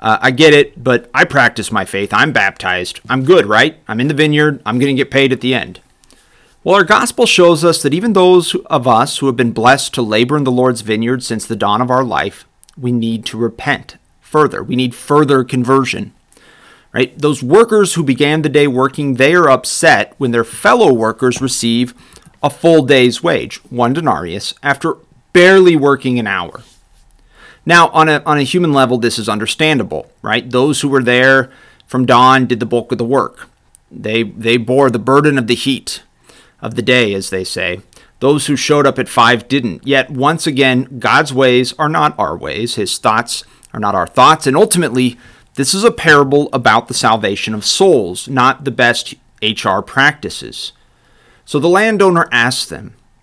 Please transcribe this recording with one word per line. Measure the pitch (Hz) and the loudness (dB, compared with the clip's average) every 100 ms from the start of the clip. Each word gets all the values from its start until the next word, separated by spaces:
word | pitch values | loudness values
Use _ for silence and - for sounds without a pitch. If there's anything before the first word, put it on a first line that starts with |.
uh, | 110 107 | -2 0
I | 131 | 0
get | 127 156 | 2 4
it, | 147 139 - | 6 2 -2
but | 123 123 - | -2 -2 -2
I | 139 | -2
practice | 170 143 120 - 104 | 0 2 2 0 -6
my | 107 | -4
faith. | 95 98 101 | -4 -6 -2
I'm | 104 147 | 0 0
baptized. | 117 98 - 92 90 92 - - | 0 -2 -4 -6 -4 -6 -12 -6
I'm | 131 | -4
good, | 131 180 104 | 2 2 4
right? | 107 147 - - | 2 2 -2 -10
I'm | 110 | -4
in | 139 | -2
the | |
vineyard. | 147 156 147 151 143 | 0 0 2 0 -2
I'm | 107 123 | -6 -2
gonna | 139 | 0
get | 135 - | -2 -2
paid | 135 135 | 0 0
at | 127 | 0
the | 127 | -2
end." | 127 - 90 _ _ _ _ _ _ _ _ | -4 -6 -14 _ _ _ _ _ _ _ _
Well, | 160 | 0
our | 196 | 2
gospel | 180 214 240 - | 4 2 0 0
shows | 240 - 175 160 | 0 4 4 4
us | 170 160 | 2 0
that | 143 | -2
even | 156 233 | -2 0
those | 190 180 180 175 - - | 2 4 4 2 -6 -4
of | 147 123 | -2 2
us | 113 143 - | 2 0 -2
who | 135 | -4
have | 123 | -2
been | 120 | -2
blessed | 110 117 139 - | 0 2 2 0
to | - | -6
labor | 110 107 123 151 | -2 0 0 0
in | |
the | 131 | 0
Lord's | 123 127 113 | 0 0 -2
vineyard | 104 110 117 131 | -4 -4 -2 -4
since | - 113 - | -6 -8 -6
the | 110 | -4
dawn | 101 107 | -2 0
of | 123 | 0
our | 127 | -2
life, | 127 73 85 - _ _ - - | -2 -4 -4 -8 _ _ -20 -10
we | 123 | -4
need | 120 113 113 - | -4 -4 -6 -8
to | 110 | -6
repent | 117 - 143 - - - _ _ | -6 -6 -12 -12 -14 -20 _ _
further. | _ 151 147 - | _ -2 0 -2
We | - 123 | -6 -4
need | 127 | -4
further | - - 147 143 135 | -6 -2 0 2 0
conversion, | 127 127 120 135 127 - 101 _ _ _ _ _ _ _ _ | 0 -4 0 0 0 -6 -10 _ _ _ _ _ _ _ _
right? | - 131 - | -4 -4 -2
Those | 147 143 | -4 -4
workers | 123 190 233 214 190 | 2 4 4 2 0
who | 170 | 0
began | 139 127 147 156 | -2 0 0 0
the | 151 | 0
day | 143 143 | 2 2
working, | 127 135 143 143 | 2 -2 -2 -4
they | 123 135 | 0 2
are | 180 156 | 4 4
upset | 131 - - 165 110 104 - | 2 0 0 2 2 0 -4
when | 131 | -2
their | 117 | 0
fellow | 113 - 202 247 190 | -2 -2 0 2 4
workers | 120 110 - 127 120 | 2 0 0 -2 -2
receive | 131 - 117 117 123 - - - _ _ | -4 -4 -2 -2 -2 -6 -20 -20 _ _
a | 147 | -6
full | - 180 165 | 0 4 4
day's | 135 135 127 120 | 4 4 4 0
wage, | 170 147 117 - - | -2 -4 -6 -14 -12
one | 120 120 | -4 -2
denarius, | 147 160 80 85 95 - - | 0 -2 -2 -4 -10 -10 -8
after | 143 135 165 - _ _ _ | -4 -4 -4 -8 _ _ _
barely | 180 180 190 180 | 4 6 6 6
working | 160 143 139 131 123 | 4 2 0 -2 -2
an | 107 | -2
hour. | 95 87 - - _ _ _ _ _ _ _ - _ | -6 -8 -14 -20 _ _ _ _ _ _ _ -20 _
Now, | - 170 165 | 0 2 4
on | 160 156 | 2 2
a, | 147 160 | 0 0
on | 147 | 0
a | |
human | 135 180 170 | 0 0 0
level, | 139 131 127 | 2 2 0
this | 117 - | -2 -4
is | 107 | -6
understandable, | 104 110 - 156 143 104 76 - _ | -4 -6 -2 0 0 -4 -8 -12 _
right? | 104 117 123 | -6 -6 -2
Those | 123 143 139 | 0 0 0
who | 143 | 0
were | 135 | 0
there | 120 123 131 135 127 - _ _ _ | 2 2 4 4 0 -8 _ _ _
from | 131 | -4
dawn | 127 120 127 131 120 | 2 4 6 4 2
did | 120 | -2
the | 113 | -2
bulk | 120 - | -4 -4
of | 120 | -6
the | |
work. | 117 135 90 - - _ _ _ _ | -2 -2 -2 -8 -20 _ _ _ _
They, | - 107 113 | -14 -8 -6
they | 110 101 113 120 | -6 -6 -2 -2
bore | 113 131 135 | 0 0 0
the | 113 | 0
burden | 113 139 151 139 | 0 2 4 0
of | 113 | -2
the | |
heat | 120 135 127 - - _ _ _ - _ _ | -4 -4 -4 -6 -14 _ _ _ -20 _ _
of | 107 | -10
the | 104 | -6
day, | 110 127 110 | 0 2 2
as | 98 95 | -2 -6
they | 95 | -8
say. | 92 - 90 92 - _ _ - | -6 -6 -6 -6 -12 _ _ -4
Those | 135 147 - | 0 0 0
who | 135 | -4
showed | - 147 139 | 0 2 2
up | 135 | 0
at | 120 | -4
five | - 117 120 - | 2 2 2 0
didn't. | 139 120 82 135 | -4 -4 -8 -2
Yet, | 135 127 | -2 -2
once | 127 139 165 165 | -2 -2 0 -4
again, | 135 135 127 135 131 | 0 2 2 -2 -4
God's | 107 127 151 | 0 0 0
ways | 131 131 123 127 - | 2 2 2 0 -4
are | 151 | -2
not | 160 151 - | 0 -2 -2
our | 92 82 | -6 -4
ways. | 71 73 117 | -8 -8 -8
His | - 98 - | -6 -6 -2
thoughts | 117 110 - - - _ _ | 0 0 -2 -8 -12 _ _
are | 113 | -6
not | 104 | -4
our | 98 85 | -2 -2
thoughts. | - 131 160 139 | 4 4 4 0
And | 143 | 0
ultimately, | 220 180 151 123 127 - - - _ | 2 2 0 0 -2 -4 -20 -20 _
this | - 135 | -6 -4
is | 185 | 0
a | 226 | 0
parable | 233 165 143 139 143 147 | 0 4 4 4 2 0
about | 135 120 110 - | 0 2 2 0
the | |
salvation | - 120 113 101 101 - | -2 0 0 -2 -4 -6
of | 107 | -6
souls, | - - 190 143 90 90 - | -4 0 2 2 0 -8 -8
not | 135 127 131 | 0 0 0
the | 139 | -6
best | 117 120 117 - - _ - | -2 0 0 -6 -16 _ -8
H | 110 107 104 | -6 -4 -4
R | 95 | -4
practices. | 98 131 139 151 92 - 57 - - _ _ _ _ _ _ _ | -4 0 0 0 -10 -12 -14 -14 -16 _ _ _ _ _ _ _
So | - 151 | -6 -2
the | 165 | 2
landowner | 185 220 214 196 170 - | 2 2 2 2 2 0
asks | 123 120 127 - | 0 0 -2 -8
them, | 78 101 _ _ _ | -12 -16 _ _ _